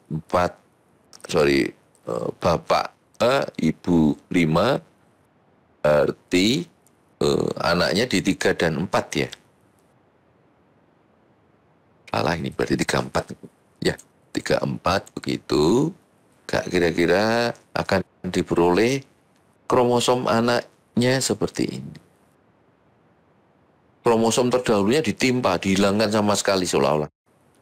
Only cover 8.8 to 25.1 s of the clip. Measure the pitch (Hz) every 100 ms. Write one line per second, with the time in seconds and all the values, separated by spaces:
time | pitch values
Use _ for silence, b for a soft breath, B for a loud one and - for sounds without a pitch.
8.8 | 95 120 - 76 65 - _ _ _ _
9.8 | _ _ _ _ _ _ _ _ _ _
10.8 | _ _ _ _ _ _ _ _ _ _
11.8 | _ _ - - - 82 67 - - -
12.8 | - 67 65 - - - - _ _ -
13.8 | 92 - - _ _ - - - 69 62
14.8 | 85 95 - - - 62 - - 170 196
15.8 | 160 - _ _ _ _ - - - 87
16.8 | 85 - 85 92 110 117 117 - _ -
17.8 | 80 95 - _ 92 90 80 85 87 87
18.8 | 117 135 - _ _ _ _ _ - 127
19.8 | 120 120 120 127 - 113 120 120 - _
20.8 | _ - 123 131 120 101 92 - - 65
21.8 | - - _ _ _ _ _ _ _ _
22.8 | _ _ _ _ _ _ _ _ _ _
23.8 | _ _ 120 113 113 120 123 123 123 104
24.8 | 98 147 107